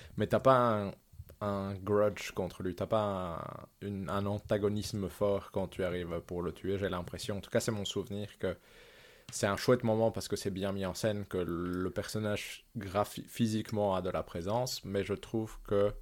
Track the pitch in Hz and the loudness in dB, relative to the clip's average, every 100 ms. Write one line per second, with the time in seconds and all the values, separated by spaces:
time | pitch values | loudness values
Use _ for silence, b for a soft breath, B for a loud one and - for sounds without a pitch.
0 | B - 107 110 131 127 120 107 98 - | B -2 2 4 8 8 6 4 0 -6
1 | _ - - - 104 98 98 95 95 104 | _ -20 -18 -6 -2 -2 -4 -4 2 4
2 | 104 90 - - 87 - 95 - 95 110 | 4 2 -8 -4 -4 -4 -6 -4 0 2
3 | 104 95 90 82 - - - - 101 98 | 2 0 -4 -6 -8 -10 -16 -10 -6 -4
4 | 95 101 101 104 - 107 104 104 - 104 | -2 0 0 -2 0 2 2 0 -2 -2
5 | 95 - 104 98 - 101 90 - 90 90 | -4 0 2 2 0 -4 -4 -2 -2 0
6 | 87 85 - 87 87 - 92 98 95 90 | -2 -4 -4 -4 -4 -4 -2 0 0 -2
7 | 87 87 - 101 - 117 - 107 95 101 | -4 -8 -6 -6 0 0 0 -2 -2 -4
8 | 92 101 101 - 95 - B B B B | -4 -6 -8 -4 -4 -4 B B B B
9 | B B B - 104 98 - 123 117 110 | B B B 0 0 2 4 4 6 4
10 | 113 98 - 104 101 95 98 98 95 90 | 4 2 -4 -2 -2 -2 -2 0 -2 0
11 | 110 104 98 92 85 85 90 90 92 101 | 0 0 -2 -2 0 0 0 0 -2 -2
12 | - 110 107 104 - - - 117 95 101 | -4 -2 -2 -2 -4 -12 -10 -8 -2 2
13 | 104 - - - 113 110 107 107 104 92 | 2 -2 -10 0 2 2 0 2 4 2
14 | 90 80 - 87 87 117 127 - - 98 | 2 -2 -4 -4 -2 0 -2 -4 -2 -2
15 | 92 95 - 113 110 - - 101 104 - | 0 -2 -2 -4 -4 -8 0 4 4 2